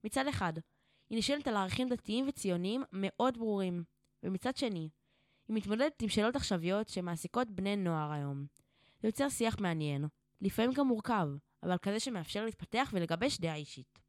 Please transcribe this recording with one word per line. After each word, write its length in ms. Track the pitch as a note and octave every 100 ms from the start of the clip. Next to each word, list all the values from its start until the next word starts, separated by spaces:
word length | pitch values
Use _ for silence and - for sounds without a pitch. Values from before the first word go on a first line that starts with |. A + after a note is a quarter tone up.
מצד 240 | G#3+ C4+ C4+
אחד, 260 | C#4 F3+ D#3+ - _ _ _ _
היא 80 | A3+
נשענת 300 | A3 D4 C#4+
על 100 | G#3+
ערכים 320 | F#3+ G3 B3+
דתיים 360 | A#3+ - A3+ C4+
וציוניים 560 | - G3 F3 F3+ A#3+ C4+
מאוד 460 | F#3+ F#3+ - B3 A#3+
ברורים, 460 | A3+ G3+ F#3 F3 E3+ _ _ _
ומצד 340 | F3 F#3+ B3 C4
שני, 320 | B3+ F#3 D#3+ _ _ _ _ _ -
היא 80 | A3
מתמודדת 460 | G3 G#3+ D4 -
עם 80 | A3
שאלות 260 | G#3+ G#3+ C4
עכשוויות 540 | - F#3 E3+ G3+ A3
שמעסיקות 640 | - F3+ E3+ - A#3 B3
בני 240 | F#3 F#3+ G#3
נוער 360 | F3+ D#3+ D3+
היום. 340 | D3 C#3+ C#3 C#3+ _ _ _ _ _
זה 60 | G#3+
יוצר 220 | A3 C#4
שיח 300 | - A3+ A3
מעניין, 460 | F#3+ D#3+ D3+ C#3+ D3+ _ _ _
לפעמים 320 | G3 - A#3+
גם 140 | C4 C4+
מורכב, 400 | A3+ - A3 D#3 C#3+ _ _
אבל 140 | E3+ F3+
כזה 220 | G3 G#3+
שמאפשר 460 | C4+ G#3+ D#3 G#3 A3+
להתפתח 440 | G#3+ - A3+ C4
ולגבש 460 | G#3 E3 E3 B3+ -
דעה 160 | E3 D#3
אישית. 440 | D3 - B2 -